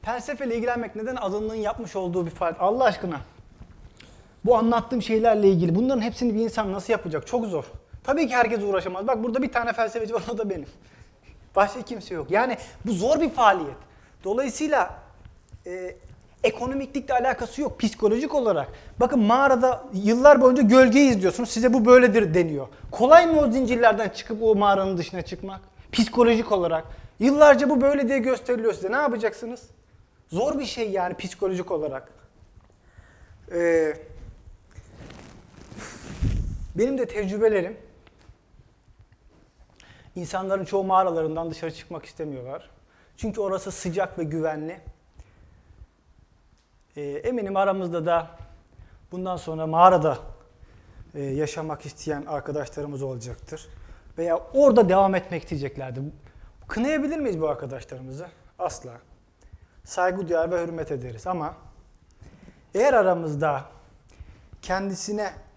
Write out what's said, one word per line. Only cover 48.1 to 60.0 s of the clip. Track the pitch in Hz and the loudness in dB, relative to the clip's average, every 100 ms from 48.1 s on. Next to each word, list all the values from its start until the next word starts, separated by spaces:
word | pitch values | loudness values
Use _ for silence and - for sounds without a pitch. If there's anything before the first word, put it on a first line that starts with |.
| 170 165 - - - _ _ - - _ | 0 -2 -16 -20 -20 _ _ -20 -20 _
bundan | 180 185 180 | -10 -8 -8
sonra | - 160 160 | -8 -6 -2
mağarada, | 160 180 185 156 131 - - _ _ - - - - - | 8 8 8 2 -2 -8 -18 _ _ -20 -20 -20 -20 -18
e, | 147 | -10
yaşamak | 139 135 151 151 156 147 143 | -8 -4 -4 -4 -8 -10 -12
isteyen | - - 147 143 | -14 -8 -8 -6
arkadaşlarımız | 151 135 147 139 - 147 139 | -8 -6 -8 -8 -10 -10 -8
olacaktır. | 135 127 120 120 - 156 - - - - - - | -8 -10 -12 -16 -16 -18 -16 -20 -20 -20 -20 -8
Veya | 170 165 - | -2 -2 -2
orada | 269 285 226 202 | 4 6 8 6
devam | 185 196 190 | 6 4 2
etmek | 180 170 | -4 -10
isteyeceklerdir. | - 156 135 - 131 123 139 - - - - - - | -8 -8 -8 -8 -12 -10 -10 -12 -20 -20 -20 -20 -10
Kınayabilir | - 247 302 277 311 | -4 -2 -2 -2 -4
miyiz | 277 170 | -4 -2
bu | 156 | -2
arkadaşlarımızı? | 139 139 131 - 131 131 135 175 - - _ | -4 -8 -12 -14 -16 -14 -14 -16 -20 -20 _
Asla. | 180 - 127 120 _ - _ _ - - - _ | -8 -8 -16 -20 _ -20 _ _ -20 -20 -20 _
Saygı | - - | -12 -2